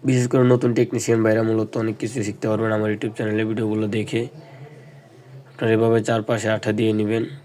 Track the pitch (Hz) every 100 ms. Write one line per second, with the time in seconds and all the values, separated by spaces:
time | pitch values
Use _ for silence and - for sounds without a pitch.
0 | 131 127 123 135 123 123 123 117 117 120
1 | - 113 110 110 113 110 107 123 113 110
2 | 117 127 104 107 110 107 113 107 107 104
3 | 110 110 110 107 110 110 110 110 110 110
4 | 104 113 120 - - - - - - -
5 | - - - - - - 117 110 113 117
6 | 107 113 107 113 104 110 - 107 110 107
7 | 104 113 117 -